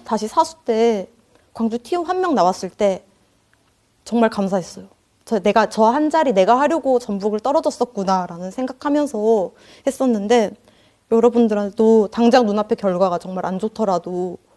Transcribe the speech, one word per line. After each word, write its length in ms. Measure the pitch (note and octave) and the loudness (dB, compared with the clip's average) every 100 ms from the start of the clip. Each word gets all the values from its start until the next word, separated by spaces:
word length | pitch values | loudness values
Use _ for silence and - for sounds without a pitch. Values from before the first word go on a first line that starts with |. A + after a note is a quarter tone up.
다시 240 | - G#3+ G#3+ | -6 -6 -4
사수 280 | - C4 - | -2 -2 -4
때 440 | - A3 A#3 G#3+ F#3 _ _ _ _ | -4 0 2 0 -6 _ _ _ _
광주 260 | - A3+ A#3 | -6 -4 -4
티오 240 | - F4 | -4 -4
한 160 | E4+ F#4 | -2 -2
명 160 | F#4 A#3+ | 0 2
나왔을 340 | F3 F#3 F#3 | 2 0 -6
때 340 | - G3+ F#3 _ _ _ _ _ _ _ _ _ _ | -2 -2 -2 _ _ _ _ _ _ _ _ _ _
정말 260 | - A#3 A3 | -4 0 0
감사했어요. 560 | G#3+ G3 F#3+ D#3+ - F#3+ _ _ _ | 0 -4 -4 -6 -14 -20 _ _ _
저, 140 | - A3 | -6 -2
내가, 300 | G3+ A3 G#3 | 2 2 2
저 160 | - | 2
한 260 | A3 C4+ D4+ | 2 2 0
자리 220 | D#4+ D4+ | 2 2
내가 260 | G3 F#3 B3 | 4 4 4
하려고 400 | D4 D#4+ C4+ B3 | 2 0 0 -2
전북을 420 | - G3+ G#3 G#3+ | -2 -6 -4 -4
떨어졌었구나라는 1080 | C4 D#4 D4+ - A#3+ - F#3+ F#3 F3 E3+ F#3 | -2 0 0 -2 -4 -4 -2 -2 -2 -10 -12
생각하면서 1000 | G3 C4 C4+ D4 D4 D4 G#3+ G#3+ A3+ E3+ - - - - | -8 -8 -6 -2 0 -2 -2 2 2 0 -8 -20 -8 -6
했었는데, 640 | - C4 A3 G#3 A#3+ G3+ - _ _ _ _ - | -2 0 0 2 2 2 -4 _ _ _ _ -2
여러분들도 1000 | A3+ A#3 A#3 A3+ G#3 G3+ G3 A3 A3+ G3 | 2 2 4 2 0 -4 0 4 4 2
당장 380 | - A#3 B3+ A3 | 2 4 4 4
눈앞의 300 | G#3 G#3 A3+ | 0 -2 -2
결과가 420 | G3+ F3+ F#3+ F3 | -2 0 0 -2
정말 280 | F#3 F#3 F3 | -6 -8 -6
안 120 | F#3 | -6
좋더라도 800 | G#3+ G#3+ G#3 F3 F3 F3+ F3+ - _ | -6 -4 -2 -2 -4 -8 -8 -10 _